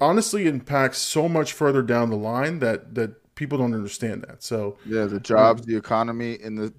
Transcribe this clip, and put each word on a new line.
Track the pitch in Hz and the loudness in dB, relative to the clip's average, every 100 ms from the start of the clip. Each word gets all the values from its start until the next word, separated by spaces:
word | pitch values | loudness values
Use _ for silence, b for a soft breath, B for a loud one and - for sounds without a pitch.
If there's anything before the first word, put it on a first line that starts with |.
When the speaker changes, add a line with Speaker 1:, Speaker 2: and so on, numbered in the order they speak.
Speaker 1:
honestly | 143 196 220 208 170 | 2 4 2 0 0
impacts | 139 - 143 135 - | -2 -2 2 2 0
so | - 160 165 | -4 0 0
much | 165 151 | 0 -2
further | - 147 139 | 0 2 2
down | 117 120 117 | 2 2 2
the | 107 | 0
line | 107 120 143 170 | -2 -2 -2 -2
that, | 123 107 - 113 | -2 -2 -4 -6
that | 113 - _ - | -6 -6 _ -10
people | 147 143 | -4 0
don't | 123 113 | 0 0
understand | 101 - 117 98 | -4 -6 -6 -6
that. | - - | -10 -14
So | - 113 101 101 107 | -6 -4 -4 -8 -4
Speaker 2:
Yeah, | 110 104 | -2 0
the | 101 | -2
jobs, | - 113 110 113 | 2 6 6 6
Speaker 1:
um, | 113 | 0
Speaker 2:
the | 110 | -4
economy | - 113 117 117 120 113 | 0 0 0 -2 -6 -8
in | 107 107 | -8 -6
the | 107 | -6